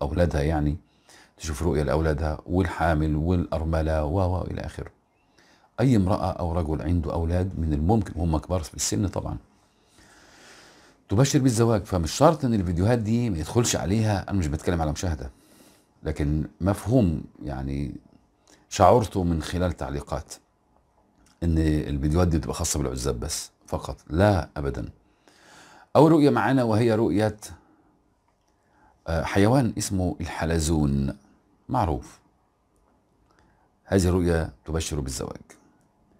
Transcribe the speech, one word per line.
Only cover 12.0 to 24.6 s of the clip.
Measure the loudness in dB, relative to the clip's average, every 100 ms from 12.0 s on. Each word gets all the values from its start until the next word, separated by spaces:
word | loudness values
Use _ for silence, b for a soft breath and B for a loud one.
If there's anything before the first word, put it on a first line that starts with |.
| -2
شرط | 4 4 4 0
إن |
الفيديوهات | 0 0 0 2 2
دي | 0 0 0
ما | -4
يدخلش | -2 0 0 0
عليها، | 0 0 2 0 0
أنا | -2
مش | -2
بتكلم | -2 -2 0
على | -2
مشاهدة، | -2 -4 -4 -8 -16 B B B B B _
لكن | -8 -4 -2 0 -4 -4
مفهوم | -2 -2 0 2 2 0 -8 -14
يعني | -10 -8 -6 -6 -6 -10 -18 _ _ _ _ b b
شعرته | 4 6 6 2 -2
من | -2 -2
خلال | -4 -2 -2 -4
تعليقات | -8 -8 -8 -10 -10 -18 _ _ _ _ _ _ _ _ _ _
إن | 0 2
الفيديوهات | 2 0 -2 -2 0 2 2
دي | 2
بتبقى | -2
خاصة | -6 -4 -2
بالعزاب | -4 -4 -4 -4
بس | -6 -8 -10 _ -10
فقط. | -8 -8 -12 -6
لا | 2 4 4 -2
أبدًا. | -6